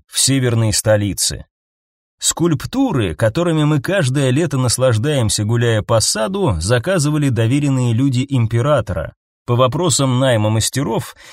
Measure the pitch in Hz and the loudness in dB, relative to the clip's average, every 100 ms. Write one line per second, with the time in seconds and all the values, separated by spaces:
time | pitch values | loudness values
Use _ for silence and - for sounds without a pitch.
0 | _ - - 135 123 113 110 95 113 107 | _ -4 0 0 0 0 0 0 2 2
1 | 101 90 - - - _ _ _ _ _ | 0 -2 -4 -6 -14 _ _ _ _ _
2 | _ - - - 170 143 - 254 262 143 | _ -6 -4 0 0 0 -2 -2 0 0
3 | 95 78 113 160 175 156 151 151 143 196 | -2 0 0 2 0 2 2 0 0 0
4 | 127 139 131 127 170 135 127 - 131 110 | 0 0 0 0 0 0 -2 2 2 2
5 | 143 143 107 - 104 117 120 110 92 113 | 0 0 0 -2 0 0 2 0 0 0
6 | - 107 196 202 170 85 92 123 175 190 | 0 -2 -2 -2 -2 0 0 0 0 0
7 | 143 151 139 113 113 139 143 131 123 113 | 0 0 0 0 0 0 0 0 0 2
8 | 139 123 - 131 113 117 143 139 110 85 | 0 0 0 0 0 0 2 0 0 -6
9 | - - _ _ - 120 127 143 180 - | -8 -12 _ _ -2 2 2 2 0 0
10 | 135 123 135 113 107 110 - 131 170 208 | 0 2 2 2 2 0 -2 -4 -4 -4
11 | - - - | -6 -16 -20